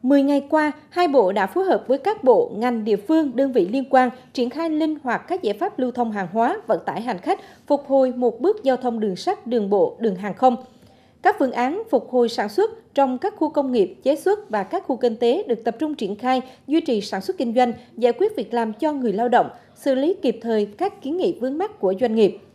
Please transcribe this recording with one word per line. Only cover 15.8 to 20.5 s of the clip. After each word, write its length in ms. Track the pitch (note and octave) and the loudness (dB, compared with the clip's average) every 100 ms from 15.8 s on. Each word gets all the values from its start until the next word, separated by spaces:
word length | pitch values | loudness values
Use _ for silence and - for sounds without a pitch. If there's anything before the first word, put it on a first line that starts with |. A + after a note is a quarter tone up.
| D#4 D4 | -6 -4
triển 200 | F#3+ G#3 | -6 -4
khai, 260 | B3 C4 B3+ - - | -2 -2 -4 -18 -2
duy 140 | D#4 | -2
trì 200 | E4 A3 | 0 -2
sản 200 | G3 G3 | -2 -8
xuất 160 | G3 F#4 | -6 -4
kinh 180 | A#3+ A#3 | -2 2
doanh, 180 | B3 A3 - - | 0 0 -14 -2
giải 160 | A#3+ | 0
quyết 220 | A#3 G#4 G#4+ | 2 -2 -2
việc 180 | G#3 | -4
làm 200 | A#3+ A3 | -4 -4
cho 200 | G#3+ D#4 | -2 -4
người 200 | D4 B3 | -2 -2
lao 160 | F#3+ A#3+ | -2 2
động, 200 | A#3 E3 - _ _ | 2 2 -6 _ _
xử 200 | C#4+ C4 | -2 0
lý 200 | D4 G4 | 0 0
kịp 180 | C4 A3 | -2 -2
thời 240 | A#3 | -2